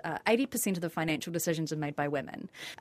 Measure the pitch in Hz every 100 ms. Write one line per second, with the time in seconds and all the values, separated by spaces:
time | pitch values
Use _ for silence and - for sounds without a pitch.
0 | 165 156 202 233 269 233 208 175 170 170
1 | 160 151 - 170 175 160 156 156 147 143
2 | 147 143 - - - - - -